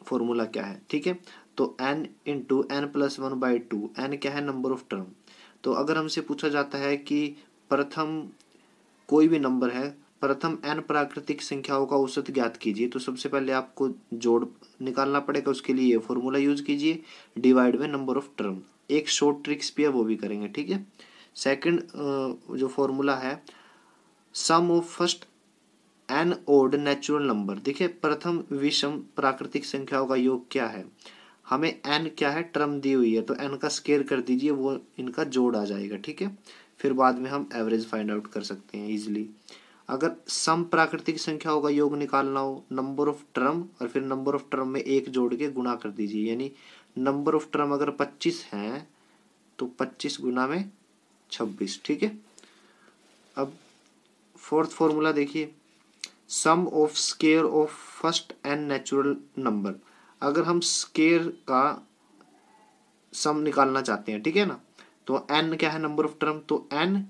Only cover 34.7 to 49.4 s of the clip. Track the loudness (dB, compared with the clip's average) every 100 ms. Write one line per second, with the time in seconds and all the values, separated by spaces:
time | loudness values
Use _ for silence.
34.7 | -4 -8 -10 -6 -4 -2 2 2 2 -2
35.7 | -4 -6 -8 -8 -6 -6 -8 -18 -20 -20
36.7 | -4 0 4 4 2 -2 -6 -4 -4 0
37.7 | 0 0 -4 -2 -4 -6 -8 -8 -10 -12
38.7 | -10 -6 -6 -4 -6 -6 -14 -20 -20 -20
39.7 | _ -8 -2 -2 -4 -8 -2 0 0 2
40.7 | 2 2 0 -4 -4 -4 -4 0 2 2
41.7 | 2 2 0 0 0 0 0 -2 -6 -6
42.7 | -6 -4 0 0 -2 -6 -2 0 0 -6
43.7 | -8 -4 -4 -2 -2 -2 -2 -2 -4 -2
44.7 | -4 0 0 2 0 0 0 -2 -2 -2
45.7 | -2 -6 -4 -4 -2 -2 -2 -6 -10 -20
46.7 | -20 _ -2 0 0 2 0 0 0 0
47.7 | 0 0 -2 -4 -2 -4 -4 -6 -8 -6
48.7 | -8 -12 _ _ _ _ _